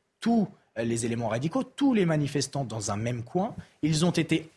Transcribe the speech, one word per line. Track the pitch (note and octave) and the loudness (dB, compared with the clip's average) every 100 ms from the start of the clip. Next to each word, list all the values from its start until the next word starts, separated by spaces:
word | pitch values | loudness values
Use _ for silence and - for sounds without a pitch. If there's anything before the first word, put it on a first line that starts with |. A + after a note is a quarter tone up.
| _ _ | _ _
tous | - A#3 F#3+ - _ - | 0 2 2 -4 _ -6
les | A#2 A#2 A#2 | -2 0 -2
éléments | A#2 A2+ | -2 -2
radicaux, | A2+ D3 C4 | -2 -2 -2
tous | B3+ - C#4+ A#3 | -4 0 2 4
les | F3 | 4
manifestants | D#3 C#3+ D3 C3+ C#3+ B2+ | 2 0 -2 -2 -4 -6
dans | A2+ G#2 | -6 -4
un | G2+ | -4
même | A2+ B2 | -2 -4
coin. | A2+ F3+ G#3 - - _ | -4 -2 -4 -6 -16 _
Ils | D3+ D#3 F3 | 0 2 2
ont | |
été | F3 D#3 E3 - | 2 2 0 -2